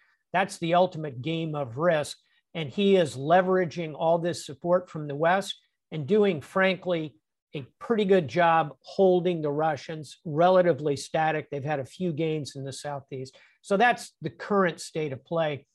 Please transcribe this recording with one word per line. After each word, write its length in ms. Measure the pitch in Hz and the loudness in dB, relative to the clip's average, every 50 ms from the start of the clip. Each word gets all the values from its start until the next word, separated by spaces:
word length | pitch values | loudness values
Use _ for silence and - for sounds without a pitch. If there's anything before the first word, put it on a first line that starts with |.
| _ _ _ _ _ _ | _ _ _ _ _ _
That's 260 | - 180 196 196 - - | -2 0 0 -2 -4 -6
the 160 | 175 165 175 | -2 2 4
ultimate 480 | 175 185 180 - 156 156 147 117 127 | 4 4 2 0 -6 -8 -8 -10 -8
game 320 | 117 160 165 165 165 156 151 | -6 -6 -4 -4 -4 -6 -6
of 220 | 147 139 117 113 | -6 -6 -6 -4
risk. 420 | 139 165 175 160 151 139 - - - _ _ _ _ _ _ - | 0 2 2 2 2 0 -4 -10 -16 _ _ _ _ _ _ -10
And 140 | 170 156 127 | -10 -10 -6
he 280 | - 202 202 196 190 | -2 0 4 4 6
is 200 | 185 165 131 - | 4 4 2 -2
leveraging 800 | 131 135 156 170 190 180 185 185 185 180 147 - 175 165 156 143 | -6 2 4 4 4 4 4 2 0 0 -2 -4 -8 -8 -8 -6
all 240 | - 170 165 170 170 | -2 0 2 2 2
this 260 | 170 175 156 - - | 0 -4 -4 -6 -10
support 460 | - 135 - - 170 175 180 180 - | -14 -14 -8 0 2 2 2 2 -4
from 180 | - 160 151 147 | -10 -10 -8 -8
the 80 | 139 | -4
West 420 | 143 160 165 185 196 190 - - - _ _ _ _ _ _ | 0 2 2 2 2 0 -4 -10 -14 _ _ _ _ _ _
and 160 | 170 160 139 | -10 -8 -2
doing, 360 | 131 202 214 202 196 170 139 | 0 2 4 4 2 0 -2
frankly, 720 | - - - 190 190 190 180 180 - 185 175 160 156 143 - _ _ _ _ _ _ _ - | -8 -4 0 0 2 2 0 -2 -2 -4 -2 -2 -4 -6 -12 _ _ _ _ _ _ _ -12
a 120 | 147 123 - _ _ | -12 -12 -12 _ _
pretty 260 | - - 233 208 214 | -4 -2 0 0 4
good 240 | 185 196 185 156 123 | 4 4 4 4 2
job 460 | - 175 170 165 165 160 156 147 - - | 0 2 4 4 4 4 2 0 -6 -14
holding 580 | _ - - - 196 185 180 180 165 180 175 160 | _ -8 0 4 4 4 4 4 2 0 -2 0
the 100 | 151 147 | -2 -2
Russians 680 | 143 151 156 160 147 123 - - 160 156 143 - - _ _ | -2 0 0 -2 -2 -4 -8 -12 -12 -12 -12 -16 -18 _ _
relatively 680 | 170 143 156 175 185 185 185 175 175 156 123 151 151 139 | -4 2 4 4 6 6 6 4 4 2 2 0 -2 -2
static. 540 | 131 - - - 160 156 156 156 156 147 - | -2 -4 -4 -2 0 0 0 0 -2 -6 -8
They've 160 | 147 143 127 | -10 -8 -4
had 160 | 151 151 139 | -4 -4 -4
a 60 | 127 | -6
few 260 | - - - 185 175 | -8 -8 -6 -6 -4
gains 420 | 151 139 165 160 156 156 139 - - | -2 -2 -2 -2 -2 -4 -6 -10 -12
in 80 | 139 | -12
the 100 | 135 135 131 | -12 -12 -12
Southeast. 640 | - - 147 143 135 - _ 139 131 131 131 - - - _ _ _ | -12 -10 -10 -10 -12 -12 _ -12 -12 -12 -14 -16 -20 -20 _ _ _
So 160 | _ - 202 190 | _ -2 2 4
that's 340 | 240 240 233 240 - - _ _ | 4 2 2 0 -6 -16 _ _
the 80 | 156 160 | -12 -12
current 520 | - 175 - - 208 196 190 170 156 - | -10 -10 -6 0 2 2 2 2 0 -4
state 340 | - - - 165 156 143 131 | -12 -10 -6 -6 -6 -6 -8
of 100 | 127 - | -10 -10
play. 400 | _ 170 165 160 151 143 127 - _ _ | _ -4 -2 -2 -2 -4 -8 -12 _ _